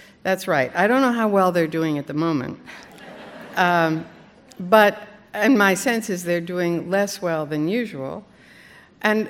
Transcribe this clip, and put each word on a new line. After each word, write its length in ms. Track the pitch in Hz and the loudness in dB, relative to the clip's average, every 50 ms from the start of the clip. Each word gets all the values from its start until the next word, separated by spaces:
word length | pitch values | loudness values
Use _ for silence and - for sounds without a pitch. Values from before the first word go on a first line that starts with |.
| - - - _ - | -20 -20 -20 _ -4
that's 240 | 185 190 190 - 190 | -2 -2 -2 0 0
right. 240 | 165 143 127 - - | 2 2 2 0 0
I 120 | 175 185 214 | 2 2 4
don't 140 | 247 262 | 4 4
know 100 | 269 247 | 2 2
how 160 | 240 233 226 214 | 2 0 0 2
well 240 | 202 196 185 185 | 2 4 2 4
they're 160 | 175 180 165 156 | 2 2 0 0
doing 300 | 165 160 160 160 151 143 | 0 -2 -2 0 -2 -2
at 100 | 139 - | -4 -4
the 60 | 147 | -4
moment. 460 | 151 165 165 160 135 - - - - - - - - - - - - - - - - - - - - - - - | -2 0 0 0 0 -2 -4 -8 -12 -16 -20 -20 -20 -20 -20 -20 -20 -20 -20 -20 -20 -20 -20 -20 -18 -18 -6 -2
Um, 500 | 190 185 175 175 170 165 160 160 160 165 - - - - - - - - - - - | 0 2 4 4 4 2 2 0 -2 -4 -8 -16 -20 -20 -20 -20 -20 -20 -20 -16 -14
but, 480 | 185 180 220 214 208 208 202 - - - - - - - - | 0 4 6 6 6 6 4 0 -6 -20 -20 -20 -20 -14 -6
and 240 | 208 208 226 269 214 | 0 2 4 4 6
my 160 | 202 196 185 | 4 4 2
sense 360 | 185 - 262 233 226 226 - | 2 0 -2 -2 -2 -2 -4
is 140 | 190 180 175 | -6 -6 -2
they're 180 | 175 175 175 | -2 -2 -2
doing 480 | 170 170 180 180 175 170 170 165 - 170 | -2 -4 -4 -2 -2 0 -2 -2 -2 -2
less 320 | 185 196 202 196 - - | 0 0 0 -2 -4 -6
well 240 | 180 170 165 156 156 | -4 -4 -2 -4 -4
than 220 | 143 156 151 151 165 | -4 -4 -2 -2 -2
usual. 580 | 208 247 240 196 190 139 131 135 160 202 196 - - - - - - - - - - - - - _ _ | -2 -2 -4 -6 -8 -10 -10 -10 -10 -12 -14 -18 -20 -20 -20 -20 -20 -20 -20 -20 -20 -20 -20 -20 _ _
And 260 | - 214 214 214 214 - | -2 0 0 0 -2 -4